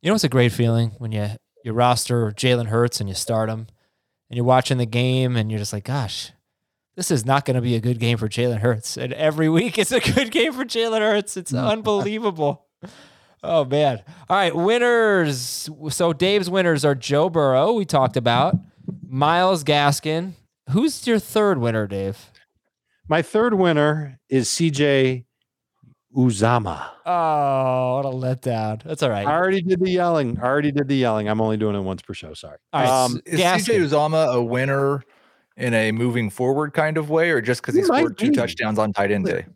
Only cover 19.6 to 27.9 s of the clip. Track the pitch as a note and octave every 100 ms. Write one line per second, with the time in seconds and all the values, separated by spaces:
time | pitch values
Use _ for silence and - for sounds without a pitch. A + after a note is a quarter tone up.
19.6 | C#3+ D3 C#3+ C#3+ D#3 D#3+ F#3 E3+ _ _
20.6 | - D#3 D4+ - - A3 - A3 G#3 D#3+
21.6 | A#2 A2 G#2 G2 G2 G2 - _ _ _
22.6 | _ _ _ _ - D#3+ - G#3+ A#3+ G#3
23.6 | F#3 D3+ D3 D3+ C#3+ B2+ _ C3+ A2+ -
24.6 | E3 C#3+ D3 C#3 C3 B2+ A#2+ _ _ _
25.6 | _ _ _ _ _ - B2+ G2 A2 A#2+
26.6 | G#2 D2 - - E3 F3 D#3+ D3+ C#3+ C3+
27.6 | C3 B2+ B2+